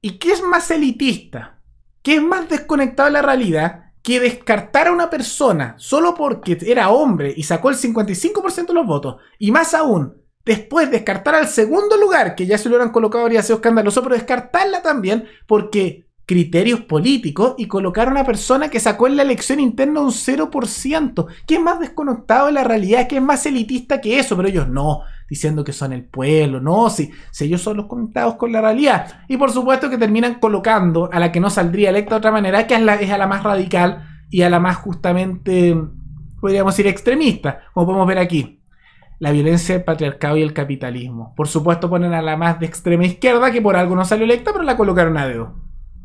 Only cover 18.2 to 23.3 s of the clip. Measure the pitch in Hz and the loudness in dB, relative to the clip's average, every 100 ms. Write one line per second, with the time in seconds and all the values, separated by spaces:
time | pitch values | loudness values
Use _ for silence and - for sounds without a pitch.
18.2 | 262 214 - 262 302 233 220 214 247 285 | 0 -2 0 0 0 -2 -2 2 2 2
19.2 | 277 247 - 277 262 220 269 302 277 - | 2 0 -2 0 0 0 0 0 0 -2
20.2 | - 269 311 285 240 - 269 320 302 - | -2 -2 -2 -4 -6 -6 -4 -2 -2 -2
21.2 | 165 - - 320 339 349 330 - 285 233 | -6 -8 -2 2 2 0 -4 -6 -4 -4
22.2 | - 226 285 285 262 220 185 240 247 277 | 0 2 4 2 0 0 2 2 2 0
23.2 | 262 | 2